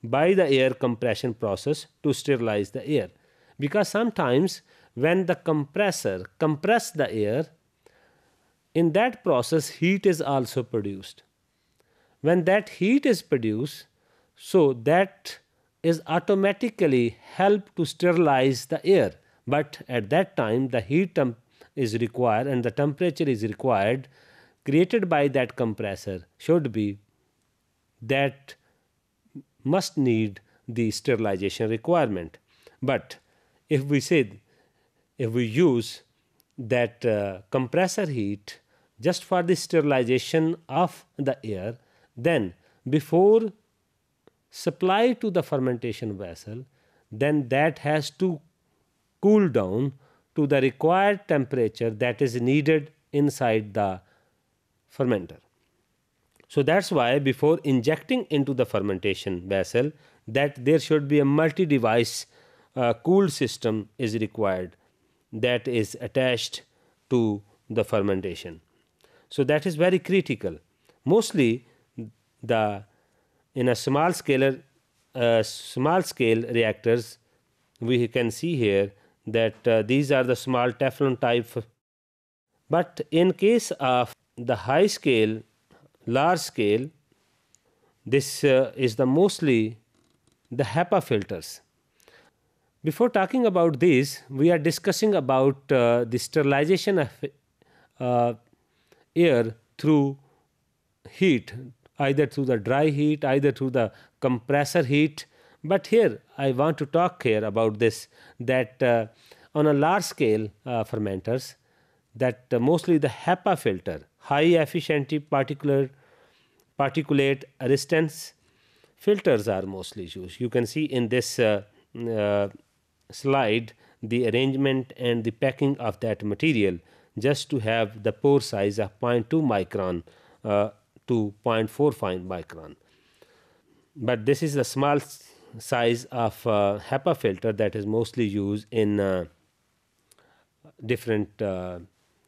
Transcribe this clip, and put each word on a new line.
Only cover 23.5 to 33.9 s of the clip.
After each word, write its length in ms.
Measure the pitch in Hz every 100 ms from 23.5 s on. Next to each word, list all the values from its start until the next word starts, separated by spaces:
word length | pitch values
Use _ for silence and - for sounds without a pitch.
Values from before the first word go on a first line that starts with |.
| - 131 104 101 131 131 _ _ _ _ _ -
created 440 | 151 185 233 190
by 180 | 156 143
that 300 | 131 123 -
compressor 680 | 113 104 107 95 - 92 - _
should 340 | - 170 135
be, 260 | 110 104 101 _ _ _ _ _ _ _ _ _ -
that 540 | 113 135 139 139 - - _ _ _ _ _ _ _ 139 - _ 131
must 320 | 185 - -
need 420 | 131 110 107 95 _ _ -
the 200 | 117 110
sterilization 800 | - - 113 107 95 98 - 110
requirement. 680 | 113 165 170 123 92 82 - _ _ - -
But 360 | 131 123 - - _ _ _ _ -
if 140 | 147
we 160 | 143